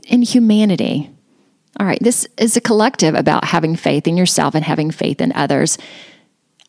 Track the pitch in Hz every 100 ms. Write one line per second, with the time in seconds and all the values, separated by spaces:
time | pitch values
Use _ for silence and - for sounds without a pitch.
0 | - 247 240 247 220 214 214 175 - 147
1 | - - _ _ _ _ _ - 196 -
2 | 233 - - - 226 233 - 214 233 -
3 | 160 160 165 151 - 170 160 165 - 143
4 | 165 170 180 - 143 160 156 156 156 -
5 | - - - - 143 139 156 - - -
6 | - _ _ _ _ _